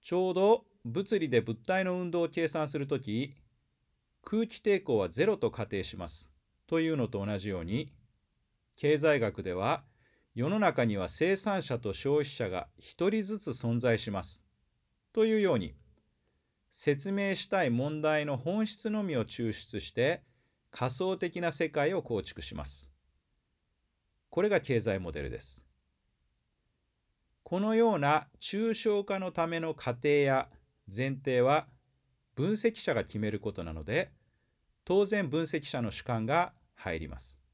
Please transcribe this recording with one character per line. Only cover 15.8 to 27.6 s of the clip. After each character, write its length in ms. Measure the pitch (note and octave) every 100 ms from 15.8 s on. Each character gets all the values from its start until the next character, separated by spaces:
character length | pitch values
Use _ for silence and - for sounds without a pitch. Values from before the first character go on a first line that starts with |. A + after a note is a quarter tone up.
| _ _ _ _ _ _ _ _ _
説 400 | - - C#3+ G3
明 240 | G3 G3 F3
し 120 | -
た 160 | G3 C#3+
い 40 |
問 320 | A#2 C#3+ D3+
題 240 | D#3 D3+ D3
の 120 | C3
本 300 | C#3+ G#3 G#3+
質 220 | - A3
の 140 | G#3+
み 140 | G3 C3+
を 80 | G#2+
抽 260 | - A#2
出 280 | G2+ - G#2
し 120 | -
て 300 | - C3 E3+ _ _ _ _ _
仮 200 | - B2+
想 260 | - F#3 F#3+
的 240 | F3+ F3
な 100 | E3+
世 180 | - D#3+
界 260 | D3+ D3 F#3
を 80 |
構 180 | - A2
築 200 | - -
し 120 | -
ま 120 | - C#2
す。 280 | - - _ _ _ _ _ _ _ _ _ _ _ _ _ _
こ 140 | -
れ 60 | G#3
が 120 | F#3
経 180 | - A#2+
済 200 | G#2+ F#2+
モ 120 | F2
デ 120 | D2+
ル 60 | C2+
で 80 | A1+
す。 260 | - - _ _ _ _ _ _ _ _ _ _ _ _ _ _ _ _ _ _
こ 180 | -
の 140 | F3+